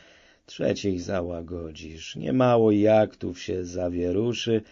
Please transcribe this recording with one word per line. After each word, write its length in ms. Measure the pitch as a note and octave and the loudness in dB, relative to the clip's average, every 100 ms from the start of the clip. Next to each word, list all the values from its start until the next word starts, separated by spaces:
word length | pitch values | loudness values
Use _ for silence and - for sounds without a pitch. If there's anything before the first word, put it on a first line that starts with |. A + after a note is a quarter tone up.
| - _ _ _ - | -20 _ _ _ -16
trzecich 560 | - D2 G2 G2+ F2+ | -4 -2 -2 -2 -4
załagodzisz, 1120 | F2 F#2+ F2 E2+ E2 F2 E2 D#2+ D#2 E2 - - | -4 -4 -4 -8 -8 -10 -10 -14 -16 -16 -14 -8
niemało 560 | D3 C3 B2 A#2 A2 | -2 2 4 6 6
i 160 | G#2 G#2 | 6 6
aktów 540 | A2 G2+ - F#2+ F2 | 6 4 -2 -10 -8
się 240 | - F#2 F2 | -6 -6 -6
zawieruszy, 960 | F2+ F2+ F2 F2 F#2 A#2 A2 A#2 A2 - | -4 -4 -2 0 0 0 -2 0 -2 -2